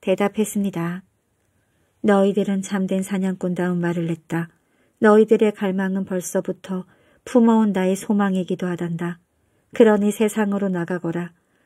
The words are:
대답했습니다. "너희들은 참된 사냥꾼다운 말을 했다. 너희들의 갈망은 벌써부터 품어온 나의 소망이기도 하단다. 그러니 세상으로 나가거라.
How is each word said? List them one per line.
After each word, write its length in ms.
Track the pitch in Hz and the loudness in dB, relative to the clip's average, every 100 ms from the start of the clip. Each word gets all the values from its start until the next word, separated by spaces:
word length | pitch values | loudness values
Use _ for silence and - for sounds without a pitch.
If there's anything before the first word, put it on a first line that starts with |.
대답했습니다. 1040 | - 185 202 202 208 214 196 170 170 180 - _ _ _ _ _ _ _ _ _ | -2 0 0 0 -4 -2 -4 -4 -6 -8 -12 _ _ _ _ _ _ _ _ _
"너희들은 640 | 214 196 196 202 196 196 | 2 4 4 2 -2 -2
참된 400 | 190 196 185 190 | -4 -4 -2 -4
사냥꾼다운 760 | 190 196 190 185 185 175 180 175 | -4 -4 -4 -4 -4 -2 -2 -2
말을 260 | 170 170 165 | -2 -2 -4
했다. 400 | 165 - 165 165 _ _ _ _ _ | -6 -6 -8 -8 _ _ _ _ _
너희들의 540 | 220 208 214 220 220 | 6 6 6 4 2
갈망은 540 | 202 202 190 190 190 190 | 0 -4 -2 -2 -4 -4
벌써부터 800 | 185 170 190 185 180 - 185 185 _ _ _ - | -6 -4 -4 -4 -8 -8 -10 -10 _ _ _ 0
품어온 460 | 247 233 220 214 | 4 6 4 2
나의 240 | 190 185 190 | 2 0 0
소망이기도 720 | - 208 202 190 170 180 180 | 0 0 0 0 -4 -4 -4
하단다. 520 | 170 170 165 170 175 _ _ _ _ _ | -4 -6 -4 -6 -8 _ _ _ _ _
그러니 360 | - 220 208 208 | 4 6 6 0
세상으로 600 | 202 214 226 202 202 196 | 0 -2 0 -2 -2 -2
나가거라. 640 | 180 170 180 165 170 170 - _ _ | -4 -4 -6 -6 -6 -8 -12 _ _